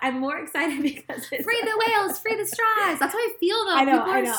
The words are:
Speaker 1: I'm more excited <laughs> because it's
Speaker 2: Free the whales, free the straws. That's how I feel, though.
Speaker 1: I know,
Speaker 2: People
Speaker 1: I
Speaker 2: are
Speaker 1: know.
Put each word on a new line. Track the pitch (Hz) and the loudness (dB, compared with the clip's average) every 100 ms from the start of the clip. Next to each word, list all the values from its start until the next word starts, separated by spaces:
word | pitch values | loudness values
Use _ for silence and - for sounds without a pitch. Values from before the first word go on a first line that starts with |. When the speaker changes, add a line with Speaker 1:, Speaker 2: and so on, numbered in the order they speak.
Speaker 1:
I'm | 262 254 | -4 -2
more | 269 311 | -2 -4
excited | 311 311 311 277 | -6 -2 -2 0
<laughs> | |
because | 277 285 - - - | -2 -2 -8 -12 -6
it's | - | -4
Speaker 2:
Free | 440 466 | -2 -2
the | 440 440 453 | 0 2 2
whales, | 427 392 - | 2 0 -2
free | 440 427 | -2 -2
the | 415 | -2
straws. | - 453 427 403 320 | 0 2 2 2 2
That's | - | 0
how | 427 | 0
I | 466 - | -2 0
feel, | 349 440 | 0 0
though. | 427 330 | 2 2
Speaker 1:
I | |
know, | 269 269 | 4 4
Speaker 2:
People | - | 2
Speaker 1:
I | 381 | 2
Speaker 2:
are | |
Speaker 1:
know. | - | 0